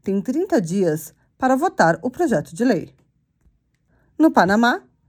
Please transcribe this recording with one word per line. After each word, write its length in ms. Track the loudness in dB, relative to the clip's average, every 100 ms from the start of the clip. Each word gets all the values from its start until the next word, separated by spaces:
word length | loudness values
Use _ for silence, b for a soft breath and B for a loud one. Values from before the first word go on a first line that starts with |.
tem 180 | -6 -4
trinta 400 | -4 -4 -2 -2
dias 540 | -2 -2 -2 -2 -8 _ _ -4
para 180 | -2 0
votar 420 | -2 0 0 0
o 80 | -4
projeto 440 | -4 -2 -2 -4
de 100 | -4
lei. 280 | -2 -2 -4 _ _ _ _ _ _ _ _ _ _ _ _ 0
No 120 | 2
Panamá, 520 | 4 4 4 2 0 -6 _